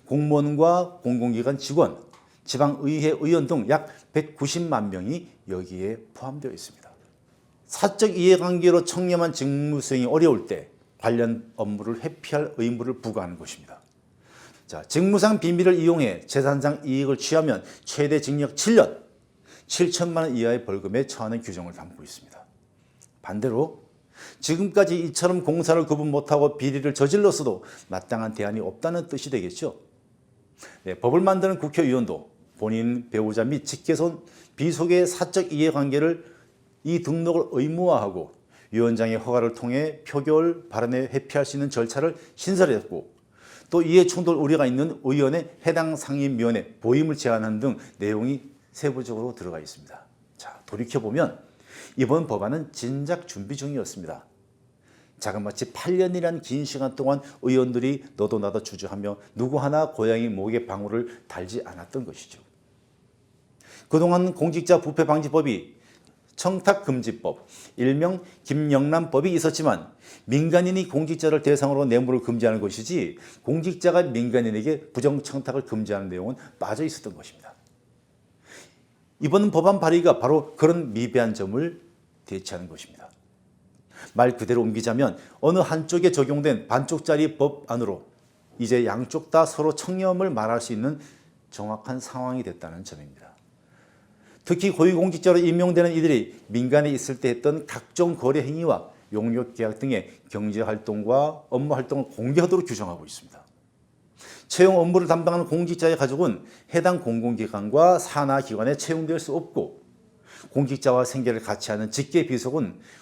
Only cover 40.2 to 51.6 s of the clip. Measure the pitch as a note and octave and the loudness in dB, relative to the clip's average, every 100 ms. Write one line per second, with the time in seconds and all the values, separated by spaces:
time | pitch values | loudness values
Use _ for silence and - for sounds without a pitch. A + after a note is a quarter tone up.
40.2 | C#3 D#3 E3+ E3+ - A2 A#2+ B2+ C3 C3+ | 2 4 2 -2 -6 -4 -2 -2 -2 -4
41.2 | - D3 C#3 C#3+ C#3+ A#2+ A#2 C#3 E3 E3+ | -2 -2 -2 -4 -4 -2 -2 -2 -2 -4
42.2 | - - - F#3+ F3 G#2+ - F2 - _ | -18 -10 -2 2 4 2 -2 -12 -12 _
43.2 | _ _ - - - F3 D#3+ F3+ F3+ F3+ | _ _ -20 -20 -2 0 6 6 6 2
44.2 | E3+ D#3 D3 D#3 C3 B2+ D#3+ - C3 C#3+ | 0 2 2 4 2 2 -2 -2 -2 2
45.2 | C3+ E3 E3 - E3 E3 D#3+ D#3 - C#3+ | 2 2 -6 -4 0 0 0 -4 -6 -2
46.2 | C#3 A#2+ A#2 A2 - - A#2 C3+ D#3 D3 | -2 0 0 0 -4 -6 0 2 2 0
47.2 | C3 A2+ A2 G#2+ C3 - - - G2+ G#2+ | 0 0 0 -2 -2 -4 -10 -6 -4 -2
48.2 | B2 C#3 - _ _ - D3 C3 A#2+ A2 | -2 -4 -8 _ _ -6 -4 -4 -8 -8
49.2 | B2 - F2+ E2 D2+ - C#2+ - _ _ | -8 -10 -12 -12 -14 -20 -20 -20 _ _
50.2 | _ _ - - - G#2 A#2 C#3 A2 C3+ | _ _ -20 -20 -16 -10 -4 -4 -2 -2
51.2 | D#3 - - _ | -2 -4 -20 _